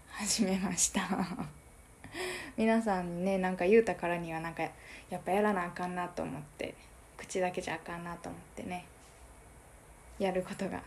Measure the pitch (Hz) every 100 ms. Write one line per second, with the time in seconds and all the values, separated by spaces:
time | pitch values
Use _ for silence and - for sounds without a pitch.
0 | - - 208 - 190 190 190 170 - 208
1 | 180 190 175 175 151 - - - - -
2 | - 330 370 359 - - 220 226 226 185
3 | 175 170 185 196 185 185 175 226 226 180
4 | 175 175 165 165 165 165 160 - - -
5 | - 180 - 190 208 202 175 175 180 180
6 | 175 - 160 156 151 - - - - -
7 | - - - 202 180 180 180 165 - 175
8 | 175 170 175 175 - - 185 180 - -
9 | - - - - - - - - - -
10 | - - 196 185 180 196 190 -